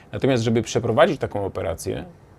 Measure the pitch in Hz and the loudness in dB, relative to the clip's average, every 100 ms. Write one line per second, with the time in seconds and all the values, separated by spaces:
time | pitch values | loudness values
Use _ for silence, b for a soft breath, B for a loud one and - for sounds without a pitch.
0 | B 104 127 127 117 117 110 123 113 113 | B -2 2 2 2 2 2 -2 0 4
1 | 180 147 107 101 95 95 92 82 - - | 4 2 -4 -4 -4 -4 -6 -4 -6 -6
2 | - - - | -8 -18 -20